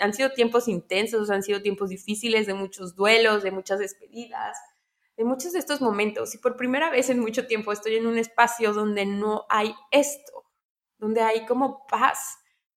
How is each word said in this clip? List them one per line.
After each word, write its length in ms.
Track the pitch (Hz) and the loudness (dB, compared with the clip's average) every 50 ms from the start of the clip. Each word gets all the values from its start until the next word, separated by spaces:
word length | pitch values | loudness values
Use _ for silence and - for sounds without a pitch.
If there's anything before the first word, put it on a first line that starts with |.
han 120 | 202 208 | -2 -2
sido 200 | 208 - 269 269 | 2 2 0 0
tiempos 360 | 269 254 233 233 233 240 240 233 | 4 2 2 4 4 2 2 2
intensos, 640 | 190 170 - - 185 196 220 220 226 220 208 208 | -2 -4 -2 -2 0 0 0 0 0 -2 0 0
han 120 | 202 196 | 0 0
sido 200 | 196 202 202 196 | 0 -2 -2 0
tiempos 260 | 202 202 196 - 202 185 | 0 -2 -2 -2 -4 -6
difíciles, 560 | 185 185 - - 208 208 240 233 220 220 214 | -6 -10 -6 -6 -6 -4 -2 0 2 2 2
de 80 | 202 190 | 0 -2
muchos 400 | 196 196 190 - - 185 180 175 | -4 -4 -8 -8 -12 -12 -12 -2
duelos, 460 | 185 202 214 226 226 226 220 214 208 | 2 4 6 6 8 6 6 4 4
de 100 | 196 190 | 0 -2
muchas 260 | 190 190 190 - 196 202 | -4 -4 -4 -2 -2 -2
despedidas, 800 | 202 196 - _ - - 220 233 240 233 - - 214 214 214 - - _ _ _ _ _ _ _ _ _ _ | -2 -6 -8 _ -20 -18 -16 -16 -14 -12 -10 -8 -8 -8 -10 -12 -18 _ _ _ _ _ _ _ _ _ _
de 80 | - 226 | -2 0
muchos 280 | 240 262 262 262 349 | 0 0 -2 -4 -6
de 80 | 349 359 | -4 -4
estos 200 | - - 294 285 | -2 -2 -2 0
momentos. 540 | 262 226 208 202 214 214 208 220 226 - - | 0 0 2 2 0 0 0 -4 -6 -6 -8
Y 40 | - | -2
por 180 | - 247 240 | -2 -2 -2
primera 340 | 240 247 247 254 285 320 330 | 0 -2 -2 0 0 0 2
vez 200 | 262 247 262 262 | 2 0 2 2
en 100 | 254 247 | 2 0
mucho 260 | 226 220 220 262 247 | 0 0 -2 -4 -2
tiempo 260 | 247 226 214 214 208 | -2 -2 -2 -2 -4
estoy 240 | 208 208 - 220 220 | -6 -4 -2 -2 0
en 100 | 226 226 | 0 0
un 120 | 226 233 226 | 2 0 0
espacio 540 | 226 226 - - 240 233 - - 226 208 208 | -2 -2 4 4 4 4 4 0 0 0 0
donde 320 | 214 214 214 208 202 196 | 0 0 0 0 0 -2
no 400 | 202 202 202 208 214 214 208 - - | -2 -2 -2 -2 -2 -2 -4 -2 -2
hay 260 | - 214 214 220 220 - - - | -2 -2 0 -2 -4 -8 -6 2
esto, 600 | - 285 285 - - - - - - - _ _ _ _ _ _ _ _ _ _ _ - | 4 4 4 2 -4 -10 -14 -20 -20 -20 _ _ _ _ _ _ _ _ _ _ _ -8
donde 220 | 214 214 220 226 | -4 -2 0 2
hay 240 | 220 220 220 226 220 | 2 2 2 0 0
como 400 | 220 240 254 269 269 269 - - | -2 0 0 0 -2 -2 -8 -8
paz, 520 | - - 220 247 269 - - - - - _ _ _ _ _ _ _ _ | -4 -2 2 2 2 2 0 -6 -10 -12 _ _ _ _ _ _ _ _